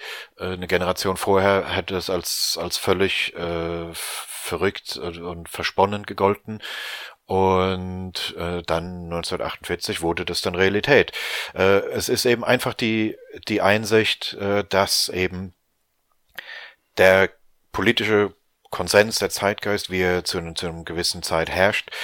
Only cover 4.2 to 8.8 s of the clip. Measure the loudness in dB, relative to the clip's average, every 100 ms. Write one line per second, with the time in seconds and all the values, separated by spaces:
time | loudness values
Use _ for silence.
4.2 | -10 -12 -6 0 0 -2 -10 -8 -8 -8
5.2 | -10 -10 -10 -6 -4 2 2 0 -6 0
6.2 | 2 2 -4 -12 -10 -12 -10 -12 -14 -16
7.2 | -2 2 4 4 2 -2 -4 -8 -8 -8
8.2 | -8 -6 -6 -4 -2 -2